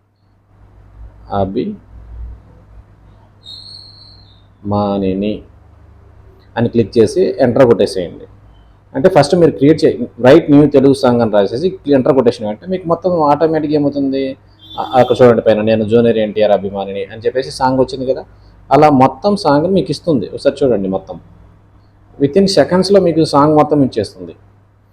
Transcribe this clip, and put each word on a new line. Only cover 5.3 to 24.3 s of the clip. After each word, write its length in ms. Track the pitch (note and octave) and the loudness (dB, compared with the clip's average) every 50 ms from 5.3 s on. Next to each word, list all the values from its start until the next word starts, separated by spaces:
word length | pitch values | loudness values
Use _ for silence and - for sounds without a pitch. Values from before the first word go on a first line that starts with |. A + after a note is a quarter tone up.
| G#2+ - - - - - - _ - - - - - - - - - - - - - _ _ _ - | -6 -8 -12 -20 -20 -20 -20 _ -20 -20 -20 -20 -20 -20 -20 -20 -20 -20 -20 -20 -20 _ _ _ -6
అని 120 | A#2 A#2+ A2 | -6 -4 -2
క్లిక్ 280 | - A#2 A2+ - - | -2 -2 -2 0 0
చేసి 380 | A#2 A2 G2 - F3+ F#3+ - - - | 0 0 2 0 -2 -2 -2 -2 0
ఎంటర్ 260 | C#3 A#2+ A2+ B2+ C3+ | 0 0 2 4 4
కొట్టేసేయండి. 600 | A#2+ A2+ F#2 G#2 F#2 - F#2+ F2 D#2+ - - - - - - - - _ _ _ _ _ _ _ _ - | 4 4 2 0 -2 -4 -6 -8 -10 -12 -16 -20 -20 -20 -20 -20 -20 _ _ _ _ _ _ _ _ -4
అంటే 140 | C3+ C3+ F#3 | -2 0 2
ఫస్ట్ 260 | - D3+ C#3 - F#3+ | 2 2 2 2 2
మీరు 160 | F3+ E3+ C#3+ | 2 2 2
క్రియేట్ 340 | A#2+ - C3+ D3 D#3+ D3+ - | 2 2 2 2 2 2 2
చే-, 200 | C3 - - B2 - _ - | 0 0 -2 -6 -10 _ 2
రైట్ 320 | A#2+ B2+ C#3+ E3+ D#3+ D3+ | 4 6 6 6 6 6
న్యూ 140 | C#3+ C#3+ D3+ | 6 6 6
తెలుగు 280 | C#3+ - C3+ B2+ C#3 C3+ | 4 4 4 4 4 2
సాంగ్ 280 | - - B2 A#2+ A#2+ | 2 0 0 2 0
అని 100 | A#2 A2 | 0 0
రాసేసి 460 | G2+ G#2 G2 F#2+ A2+ B2 E3+ F#3 - - - | 2 0 0 0 -2 -4 -4 -6 -6 -6 -2
ఎంటర్ 260 | C#3+ C#3+ C3 B2 C#3+ C#3 | 0 0 2 2 2 2
కొట్టేసిన 340 | C3+ A#2+ A#2 - - G#2+ | 2 2 0 0 -2 -4
వెంటనే 200 | G#2 G#2+ G#2+ - | -8 -10 -10 -8
మీకు 200 | F3+ F#3 F3+ F#3 | -8 -8 -6 -4
మొత్తం 360 | E3 E3 E3 - F#3 F3+ E3 D3+ | -4 -4 -4 -2 -2 -2 0 0
ఆటోమేటిక్గా 560 | C#3+ D3 D3 E3 D#3+ D#3+ D#3 D3+ D3 D3+ D3+ | 0 2 2 0 0 0 -2 -2 -2 -2 -2
ఏమవుతుంది, 580 | D3 C#3+ C#3+ C#3+ C#3 C3+ C3+ C3+ C3+ C3+ C3+ - _ _ _ _ - - - - | -2 -2 -2 -4 -4 -4 -4 -4 -6 -6 -8 -12 _ _ _ _ -20 -16 -12 -12
ఆ, 120 | - - - | -8 0 2
అక్కడ 200 | C3 A#2+ G#2 B2 A#2 | 2 2 2 4 4
చూడండి 200 | B2+ B2 A#2 A2 | 4 4 4 4
పైన 200 | - A2 G#2+ G#2+ | 2 2 2 2
"నేను 220 | G#2+ A2 A2 A2 A2 | 2 0 0 0 0
జూనియర్ 340 | G2+ A2+ A#2+ A#2 A#2 A2+ | 0 2 2 2 2 2
ఎన్టీఆర్ 340 | A2 G#2+ G#2+ G2 G#2+ G#2 G#2 | 0 -2 -2 -2 0 0 2
అభిమానిని" 540 | G2+ F#2+ G2 G2 G2+ G2 G2 G2 G2 G2 F#2 | 2 0 -2 -4 -8 -8 -8 -8 -10 -10 -10
అని 160 | - G#2+ A2+ A2 | -12 -12 -8 -6
చెప్పేసి 260 | A#2+ B2 C3 C#3 D3 | -4 -4 -4 -4 -6
సాంగ్ 280 | C#3+ - C3+ B2+ C3 C3 | -6 -4 -2 0 0 0
వచ్చింది 340 | B2+ B2 C#3 C3 B2+ C3 C3 | -2 -2 -4 -6 -6 -6 -6
కదా, 120 | D3+ E3 - - _ - - - - - - | -6 -10 -16 -20 _ -20 -20 -20 -20 -4 0
అలా 180 | C3+ C#3+ D3+ D3+ | 2 4 4 4
మొత్తం 460 | D3 B2+ C3 C3+ - - - G#3 G#3 | 4 4 2 2 0 -2 -2 -2 -2
సాంగ్ 320 | G3 - G3+ F#3+ F#3+ D#3+ | 0 0 0 0 0 0
మీకు 240 | F3+ G3 F#3 F#3+ F3 | 0 0 -2 -2 -4
ఇస్తుంది. 360 | C#3+ - - F3 D#3 A#2 F#2 | -6 -6 -4 -2 -2 -2 -4
ఒకసారి 280 | - - - - C#3 C3+ - C#3+ | -6 -8 -4 -2 -2 -2 0 0
చూడండి, 260 | C3 A#2 G2 G2 F#2+ | 0 0 -2 -2 -4
మొత్తం 300 | F#2+ F#2 - - F2+ E2 - - - - - - _ _ _ _ _ _ _ _ _ _ _ _ _ - | -6 -6 -8 -12 -18 -18 -20 -20 -20 -20 -20 -20 _ _ _ _ _ _ _ _ _ _ _ _ _ -4
within 240 | C#3 C#3 - G3 G3 | -4 0 0 0 0
సెకండ్స్లో 540 | - - D3+ C3+ - F3+ F#3 F#3 - G3 G3 | 2 2 0 0 2 0 -2 0 2 2 2
మీకు 240 | F#3 E3+ D#3 D#3+ D#3 | 2 2 0 0 0
సాంగ్ 320 | D3+ - C#3+ C#3+ D#3 D#3 | 0 2 2 2 4 4
మొత్తం 280 | D3+ D3 - D#3 D3 C3+ | 2 2 2 2 0 0
ఇచ్చేస్తుంది. 520 | A#2+ - A2+ G2 - - F#2 F2+ E2+ | 0 -2 -4 -6 -6 -10 -16 -18 -18